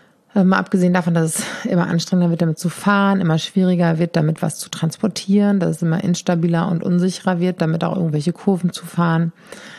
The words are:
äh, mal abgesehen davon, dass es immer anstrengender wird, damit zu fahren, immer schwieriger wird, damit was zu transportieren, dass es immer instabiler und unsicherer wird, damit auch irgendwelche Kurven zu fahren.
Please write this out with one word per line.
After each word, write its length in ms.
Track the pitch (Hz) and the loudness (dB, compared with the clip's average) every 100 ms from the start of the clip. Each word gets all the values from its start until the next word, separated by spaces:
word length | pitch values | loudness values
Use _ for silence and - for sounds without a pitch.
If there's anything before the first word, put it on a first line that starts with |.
| _ _ _ 202 | _ _ _ 2
äh, 60 | |
mal 160 | 185 190 | 4 2
abgesehen 340 | 185 190 180 | 2 2 2
davon, 220 | 180 175 165 | 2 2 0
dass 240 | 160 - | 0 -2
es 260 | - - - | -6 -6 -2
immer 220 | 175 175 | 0 2
anstrengender 420 | 170 - 180 175 | -2 0 2 2
wird, 120 | 165 | 2
damit 180 | 165 156 | 0 -2
zu 100 | 170 | -4
fahren, 520 | - 202 202 196 196 | -2 0 2 2 2
immer 180 | 170 160 | 2 0
schwieriger 580 | - 196 180 175 170 165 | 0 0 2 4 2 2
wird, 180 | 175 165 | 0 0
damit 260 | 156 160 | 0 0
was 180 | 165 - | -4 -6
zu 100 | - | -10
transportieren, 880 | - 160 - 214 - - 202 202 202 | -4 -4 -2 -4 -4 0 2 4 2
dass 180 | 165 160 | 0 0
es 40 | |
immer 220 | 170 165 | -2 0
instabiler 680 | - 180 - 175 170 170 170 | 0 -2 0 0 2 0 0
und 140 | 170 | -2
unsicherer 560 | - 175 185 175 190 175 | 0 0 0 -2 -4 -2
wird, 220 | 180 180 | -2 0
damit 220 | 160 160 | -2 0
auch 120 | 165 185 | -2 -2
irgendwelche 380 | 165 147 156 | -2 -2 -2
Kurven 380 | - - 180 175 | -2 0 0 0
zu 140 | - 170 | -4 -6
fahren. 460 | - 170 165 170 - - - - | -2 0 2 -2 -6 -18 -20 -20